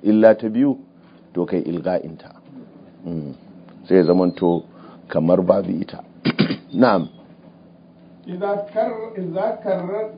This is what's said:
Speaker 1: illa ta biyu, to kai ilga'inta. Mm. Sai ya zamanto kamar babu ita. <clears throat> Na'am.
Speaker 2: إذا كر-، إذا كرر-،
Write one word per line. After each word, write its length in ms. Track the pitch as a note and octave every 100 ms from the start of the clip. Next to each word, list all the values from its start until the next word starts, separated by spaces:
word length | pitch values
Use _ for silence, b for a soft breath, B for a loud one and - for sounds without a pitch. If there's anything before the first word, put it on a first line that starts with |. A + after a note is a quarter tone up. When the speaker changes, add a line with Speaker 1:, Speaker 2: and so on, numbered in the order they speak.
Speaker 1:
illa 320 | G#2 G#2+ A2
ta 140 | G#2+ A2+
biyu, 280 | A2+ C#3 C3 - _ b b -
to 120 | F2 F2
kai 140 | F#2
ilga'inta. 640 | - F2 F#2 F2+ D#2+ D#2+ - - - - - - - - F2
Mm. 260 | E2 D2 C2 - - - - -
Sai 80 | F#2
ya 60 |
zamanto 600 | E2 F2 F2+ - F2 E2+ - B B B -
kamar 320 | E2 D#2+ F#2
babu 300 | F2+ - F2
ita. 300 | E2+ - - - - - -
<clears throat> 340 | - - -
Na'am. 340 | F#2+ B2 G2 D2+ - - - - - - - - - - - F3
Speaker 2:
إذا 380 | F3+ G3+ G3+ -
كر-، 420 | G#3+ A#3 A3 A3 G3
إذا 280 | E3+ F3 G#3+ -
كرر-، 480 | G3+ F3+ F3 G#3 G#3+